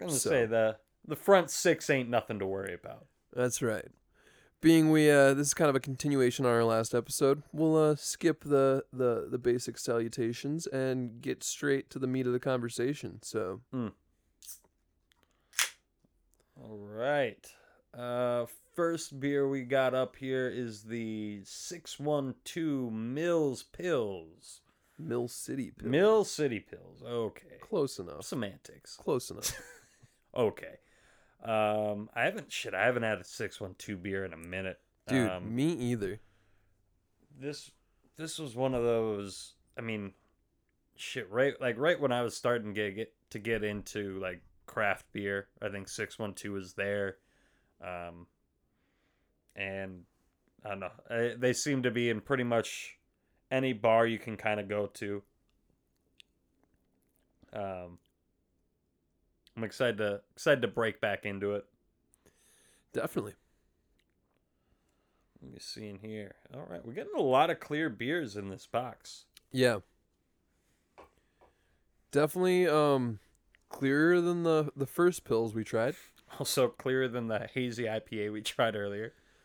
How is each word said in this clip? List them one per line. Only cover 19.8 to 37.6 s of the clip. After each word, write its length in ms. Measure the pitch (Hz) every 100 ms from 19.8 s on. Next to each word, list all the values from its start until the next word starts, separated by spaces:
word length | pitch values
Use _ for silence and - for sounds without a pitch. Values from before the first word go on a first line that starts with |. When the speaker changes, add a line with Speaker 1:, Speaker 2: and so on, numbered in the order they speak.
| 127 127
Speaker 1:
up 200 | 127 -
here 300 | 131 131 127
is 360 | 110 120 107
the 580 | 110 117 113 110 104 104 95
six 540 | - - 170 - -
one 360 | 143 147 135 -
two 480 | - 175 160 139 120
Mills 720 | 110 113 139 175 170 147 120
Pils. 1000 | - - 180 143 104 95 80 85 - - _ _ _ -
Speaker 2:
Mill 280 | 160 120 123
City 440 | - - 131 120 -
Pils. 140 | 113
Speaker 1:
Mill 340 | 139 208 220
City 360 | 196 - 143 107
Pils. 420 | - - 90 -
Okay. 540 | 117 120 107 - - -
Speaker 2:
Close 380 | - 196 135 -
enough. 260 | 87 73
Speaker 1:
Semantics. 720 | - 135 101 - - - - -
Speaker 2:
Close 360 | - 127 -
enough. 200 | - - - - - _ _
Speaker 1:
<laughs> 380 | - _ _ -
Okay. 400 | 110 - - - _ _ _ _ _ _
Um, 640 | 113 110 107 107 107 104 107
I 120 | 117 143
haven't, 260 | 208 -
shit, 240 | - 117 92
I 100 | 113
haven't 160 | 123
had 160 | 113 101
a 40 |
six 360 | - - 104 -
one 140 | 98 -
two 180 | - 98
beer 280 | 95 95 95
in 80 |
a 40 | 82
minute. 420 | 85 92 95 - _ _ -
Speaker 2:
Dude, 240 | 127 107
Speaker 1:
Um, 240 | 92 107 117
Speaker 2:
me 180 | 151
either. 460 | 165 120 120 95 107 - _ _ _ _ _ _ _ _ _ _ 143
Speaker 1:
This, 320 | 135 143